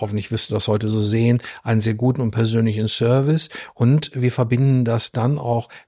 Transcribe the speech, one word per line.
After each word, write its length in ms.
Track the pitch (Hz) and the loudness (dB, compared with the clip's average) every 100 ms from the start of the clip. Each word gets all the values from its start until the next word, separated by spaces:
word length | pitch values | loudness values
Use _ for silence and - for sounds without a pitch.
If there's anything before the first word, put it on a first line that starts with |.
hoffentlich 300 | 104 104 - | -6 -6 -4
wirst 200 | 110 - | -6 -4
du 40 | |
das 140 | 110 - | -4 0
heute 200 | 107 107 | 0 0
so 120 | 110 | 0
sehen, 400 | 104 113 117 120 - - | 0 2 2 2 -2 -8
einen 180 | - 110 | -2 0
sehr 140 | 110 | 0
guten 260 | 110 123 127 | 0 0 0
und 100 | 117 | -2
persönlichen 580 | 107 113 113 113 107 107 | 0 0 2 0 0 -2
Service 600 | - 117 131 139 156 - - - | 0 2 2 2 0 -2 -10 -16
und 360 | - 120 151 - | 0 2 2 0
wir 180 | 131 123 | -2 -2
verbinden 520 | 127 117 123 135 131 | 0 0 2 2 2
das 280 | 117 117 - | 2 0 -2
dann 260 | 123 120 147 | 0 -2 -2
auch 300 | 123 117 - - | -2 -4 -4 -14